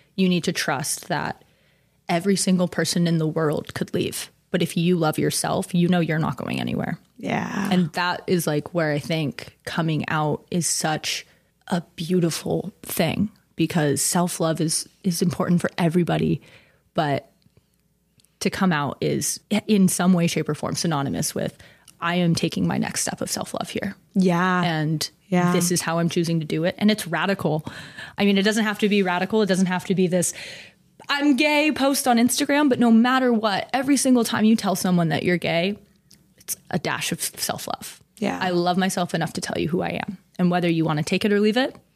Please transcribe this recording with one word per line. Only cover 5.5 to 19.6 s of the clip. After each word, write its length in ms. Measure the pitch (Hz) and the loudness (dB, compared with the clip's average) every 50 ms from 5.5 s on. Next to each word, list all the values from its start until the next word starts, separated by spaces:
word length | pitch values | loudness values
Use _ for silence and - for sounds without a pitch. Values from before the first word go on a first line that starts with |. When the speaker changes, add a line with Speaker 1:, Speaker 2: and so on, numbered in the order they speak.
| 165 - 190 - - | -2 -2 -2 0 0
Speaker 1:
you 140 | 175 175 170 | 2 2 4
know 100 | 180 175 | 2 2
you're 200 | 165 160 156 160 | 2 0 0 0
not 180 | 151 - - - | -2 -2 -4 -6
going 220 | - - 65 64 | -6 -6 -6 -4
anywhere. 380 | 60 60 - - - - - - _ _ _ - | -4 -4 -4 -4 -4 -4 -6 -8 _ _ _ -10
Speaker 2:
Yeah. 520 | - - - - - - - 202 196 196 | -6 -4 -4 -4 -4 -4 -4 -4 -2 0
Speaker 1:
And 200 | 202 185 175 151 - | 2 2 2 0 -2
that 280 | 185 175 180 175 - - - | -2 -2 -2 -4 -4 -2 -2
is, 180 | 185 175 160 | 0 0 0
like, 280 | 160 151 147 147 - - | 0 -2 -2 -4 -4 -2
where 180 | 175 160 151 | -2 0 0
I 80 | 147 147 | -2 -2
think 580 | - - 165 160 156 135 - - - - - _ _ | -2 -4 -2 -2 -2 -4 -6 -8 -12 -16 -18 _ _
coming 380 | - - - 165 160 156 143 - - | -6 -4 -2 -2 0 -2 -2 -2 -2
out 360 | - 156 151 151 - - - _ | -2 0 0 0 -2 -4 -4 _
is 160 | - 180 156 - | -4 -2 -2 -2
such 580 | - - - 156 156 147 - - - - - _ _ _ _ _ _ _ _ - | -2 -2 -2 -2 -2 -2 -4 -6 -6 -6 -8 _ _ _ _ _ _ _ _ -4
a 120 | - 170 - - _ | -4 -4 -4 -6 _
beautiful 800 | - 170 156 185 180 165 160 156 - - 165 - 160 165 175 - _ - | -10 -4 0 2 2 2 2 0 -4 -4 -4 -4 -4 -4 -8 -12 _ -12
thing, 460 | - - - 175 156 - - 208 214 - _ _ _ _ | -6 -2 -2 0 0 0 0 -2 -2 -4 _ _ _ _
because 460 | - 165 156 - 175 151 147 135 - | -2 -2 0 0 0 2 2 0 0
self-love 580 | - - - 180 175 175 - - 170 160 160 151 | 0 0 0 0 0 0 -2 -2 -2 -2 0 0
is, 280 | 160 165 - - - - _ _ - | -2 -2 -2 -4 -6 -10 _ _ -4
is 180 | 190 170 - | -4 -2 0
important 400 | 202 175 - - 185 - 175 170 | 0 0 0 0 0 2 2 2
for 100 | - - - - | 0 -2 -2 -2
everybody. 640 | 175 160 156 180 170 - 160 156 156 156 165 - - - - - _ _ _ _ _ _ _ | 0 0 2 2 0 0 0 0 0 0 -2 -2 -6 -12 -20 -20 _ _ _ _ _ _ _
But 380 | 175 160 143 139 - - _ _ _ _ _ _ _ _ _ _ _ _ _ _ _ _ _ _ _ _ _ _ _ | -2 -2 0 -2 -4 -6 _ _ _ _ _ _ _ _ _ _ _ _ _ _ _ _ _ _ _ _ _ _ _
to 80 | - 196 | -4 -4
come 240 | - - 202 185 160 | -2 0 0 2 2
out 240 | 147 143 135 - - | 0 -2 -4 -4 -4
is 380 | 156 147 143 - 147 - - - - _ 208 214 | -2 -2 -2 -2 -2 -4 -6 -8 -6 _ -4 -2